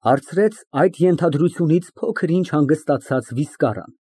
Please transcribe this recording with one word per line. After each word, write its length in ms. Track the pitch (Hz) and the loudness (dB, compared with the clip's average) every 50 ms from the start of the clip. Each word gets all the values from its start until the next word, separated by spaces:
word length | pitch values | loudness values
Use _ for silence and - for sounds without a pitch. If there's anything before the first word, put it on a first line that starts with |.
| _ | _
հարցրեց 500 | 117 131 139 - - - 175 208 214 214 - - _ - | 0 0 0 -2 -6 -2 0 0 0 -2 -6 -20 _ -2
այդ 240 | 139 175 190 - - | 0 0 0 2 2
ենթադրությունից 920 | 165 185 175 156 170 170 139 147 160 175 170 - 175 156 156 180 175 - _ | 2 2 2 2 0 0 0 2 0 0 0 0 0 2 2 0 0 -4 _
փոքր 400 | - - - - - - 160 165 | -8 -6 -6 -4 -4 -2 -2 0
ինչ 140 | 185 180 - | -2 -2 -2
հանգստացած 840 | - 151 147 135 156 156 - - 147 131 - - 131 131 123 - 120 | 0 0 2 2 0 -2 0 -2 -2 -2 -2 -4 -4 -4 -4 -4 -4
Վիսկարան։ 600 | 123 151 - - - - 123 104 101 - - _ _ | -6 -6 -6 -2 -2 -2 -2 -2 -4 -10 -16 _ _